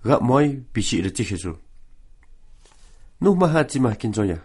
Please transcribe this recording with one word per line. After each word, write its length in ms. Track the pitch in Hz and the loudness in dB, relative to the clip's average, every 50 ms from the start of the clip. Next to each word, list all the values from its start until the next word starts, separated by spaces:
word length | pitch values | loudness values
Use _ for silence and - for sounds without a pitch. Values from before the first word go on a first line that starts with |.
| - | 2
ga 140 | 110 143 - | 2 0 2
moi 400 | - 120 127 143 147 147 139 131 123 - - | 2 2 4 4 2 2 -2 -6 -12 -6 -4
bi 80 | 110 | -4
si 200 | 98 - 113 87 | -2 0 -2 -2
irati 220 | 92 95 92 - 113 | -2 -4 -4 -6 -6
Jesu. 320 | - 98 82 85 90 80 - - - - - - - - - - - - _ - - - - - - - - - - - - - - - - - - - - | -6 -6 -8 -8 -10 -10 -12 -16 -20 -20 -20 -20 -20 -20 -20 -20 -20 -20 _ -20 -20 -20 -20 -20 -20 -20 -20 -20 -20 -20 -20 -20 -20 -20 -20 -20 -20 -10 0
Nuh 140 | 170 196 196 | 2 2 4
maha 300 | 180 190 160 156 160 147 | 4 2 4 4 2 0
tsi 140 | 143 - 135 | 0 0 0
mahkin 340 | 131 117 107 - - 113 104 | 0 0 0 -2 -6 -4 -2
zoya. 240 | 110 104 98 85 80 | -2 -2 -2 -2 -6